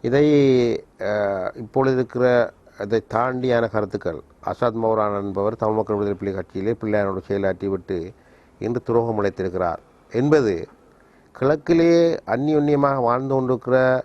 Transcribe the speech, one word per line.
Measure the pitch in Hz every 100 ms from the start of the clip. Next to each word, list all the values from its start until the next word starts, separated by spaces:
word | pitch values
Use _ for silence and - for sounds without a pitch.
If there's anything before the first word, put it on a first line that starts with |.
இதை, | 123 135 151 147 139 127 120 113 - _
அ, | 98 104 101 98 92 -
இப்பொழுது | 110 135 131 127
இருக்கிற | 120 120 127 123 117 _ _ -
இதை | 104 113 -
தாண்டியான | 113 123 127 127 120 113
கருத்துக்கள். | 110 104 104 92 76 - _ -
அசாத் | 92 123 113
மௌரான் | 113 110 104 101
என்பவர் | 101 95 101 113
தமிழ் | 110 110
மக்கள் | 107 104
விடுதலை | 101
புலி | 98 98
கட்சியிலே | 95 87 95 98
பிள்ளையானோடு | 117 110 104 101 95 -
செயலாற்றி | 98 98 90 98
விட்டு | 95 - 92 87 - _ - _ _
இன்று | 107 120
துரோகம் | - 117 117 107
இழைத்திருக்கிறார் | 101 - 92 90 87 80 _ _ _
என்பது | 113 143 151 117 85 - - _ _ _ _ _ -
கிழக்கிலே | 131 151 - 170 165 170 165 160 -
அந்நியுன்யமாக | 117 147 151 147 143 139 135
வாழ்ந்து | 120 123 135
கொண்டிருக்கிற | 135 127 123 123 127 127 127